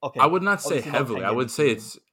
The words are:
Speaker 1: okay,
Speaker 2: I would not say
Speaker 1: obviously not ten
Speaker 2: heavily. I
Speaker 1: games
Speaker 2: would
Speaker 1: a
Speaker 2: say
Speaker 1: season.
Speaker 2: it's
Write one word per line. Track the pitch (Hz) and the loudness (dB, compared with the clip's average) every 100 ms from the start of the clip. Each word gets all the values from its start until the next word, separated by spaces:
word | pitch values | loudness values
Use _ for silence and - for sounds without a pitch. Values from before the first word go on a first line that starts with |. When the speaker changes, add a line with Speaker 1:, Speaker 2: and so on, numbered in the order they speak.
Speaker 1:
okay, | 143 - | -6 2
Speaker 2:
I | 143 | 4
would | 180 | 4
not | 196 202 | 0 -2
say | - 147 | 0 -2
Speaker 1:
obviously | 147 | 0
not | 131 | -2
ten | 127 | -2
Speaker 2:
heavily. | 98 | -2
I | 98 | -2
Speaker 1:
games | 117 | -2
Speaker 2:
would | 123 | -2
Speaker 1:
a | |
Speaker 2:
say | - 147 | 2 2
Speaker 1:
season. | 110 | 2
Speaker 2:
it's | - - _ | -4 -20 _